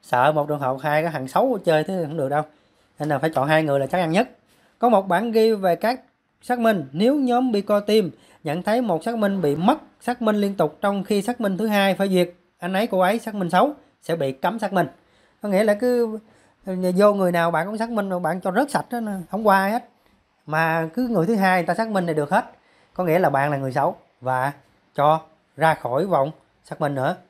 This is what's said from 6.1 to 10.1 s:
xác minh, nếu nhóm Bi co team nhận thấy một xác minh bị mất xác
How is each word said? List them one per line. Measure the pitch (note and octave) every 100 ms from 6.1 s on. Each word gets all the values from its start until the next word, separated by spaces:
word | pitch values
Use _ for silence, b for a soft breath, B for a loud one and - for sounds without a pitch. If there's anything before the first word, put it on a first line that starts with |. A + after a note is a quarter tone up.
| _ _ _
xác | - B3
minh, | A3+ G#3 C3+
nếu | C#3+ A3+ D4
nhóm | C4 A#3+ B3+
Bi | G#3
co | G3+ G#3
team | G#3 A3 F3+ - b b
nhận | D#3 D#3+
thấy | F3+ A3+
một | A#3+ E3
xác | A3+ A#3
minh | G3+ G3
bị | D#3 D3
mất | F#3 D4+ - _
xác | -